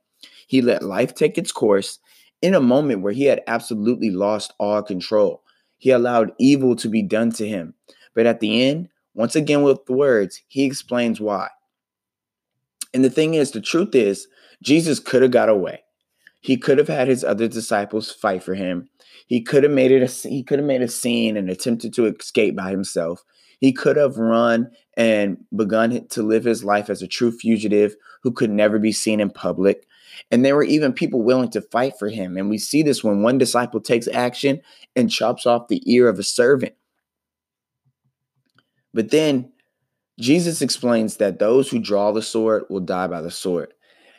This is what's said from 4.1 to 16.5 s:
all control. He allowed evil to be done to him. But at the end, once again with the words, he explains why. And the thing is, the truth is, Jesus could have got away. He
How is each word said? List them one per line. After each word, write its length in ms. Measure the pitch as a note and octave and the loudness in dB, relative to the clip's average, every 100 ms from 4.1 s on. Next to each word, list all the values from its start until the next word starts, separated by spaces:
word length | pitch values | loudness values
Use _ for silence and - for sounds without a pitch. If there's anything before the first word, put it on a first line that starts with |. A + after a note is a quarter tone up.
| F#2 G2+ G#2+ - - | -2 -2 -2 -6 -6
all 240 | G2+ G#2 | -2 -2
control. 600 | G#2 F#2 - G#2+ G2 - _ _ _ _ | -2 -8 -2 2 2 -2 _ _ _ _
He 140 | C3 | 2
allowed 420 | B2+ A#2+ A#2+ A2+ - | 4 4 2 0 2
evil 360 | C3 C#3+ C3 A#2 | 4 4 4 0
to 120 | A#2 | 0
be 140 | A2 | -2
done 300 | G2 G#2+ A#2 | 0 0 0
to 140 | A2 G#2+ | -2 -6
him. 280 | G2+ D#2+ - _ _ _ | -6 -10 -16 _ _ _
But 100 | A#2 | 0
at 160 | A#2 A2+ | 2 2
the 220 | G#2+ A2 | 0 2
end, 260 | C3 D3+ F3 _ _ | 2 0 -6 _ _
once 240 | - A#2+ D#3+ | -4 -2 0
again 260 | D3+ D3 | 0 2
with 220 | C#3+ C3+ | 2 2
the 80 | - | -2
words, 480 | B2+ C#3+ A2+ F#2+ - _ | 0 2 2 0 -6 _
he 160 | C3+ | -4
explains 560 | C#3 C#3 - B2 A#2 G2+ | -2 -4 -6 -2 -2 -2
why. 280 | G#2+ G2 F#2+ - _ _ _ _ _ _ _ _ _ _ _ _ - | -4 -4 -6 -12 _ _ _ _ _ _ _ _ _ _ _ _ -6
And 100 | B2+ | 0
the 60 | C3 | 2
thing 240 | D#3 D#3 | 2 0
is, 160 | D#3+ C#3 | 0 -2
the 100 | A2+ | -4
truth 340 | - E3 G3+ | -4 -2 0
is, 320 | C3+ G#2 G2 - _ _ _ | 2 2 0 -8 _ _ _
Jesus 360 | A#2 D3+ E3 B2+ | 0 2 2 -2
could 220 | - B2+ | 0 2
have 120 | C3 | 4
got 180 | A#2+ A2 | 4 4
away. 320 | G#2 E2+ - _ _ _ _ _ _ | 2 0 -8 _ _ _ _ _ _
He 160 | - | -2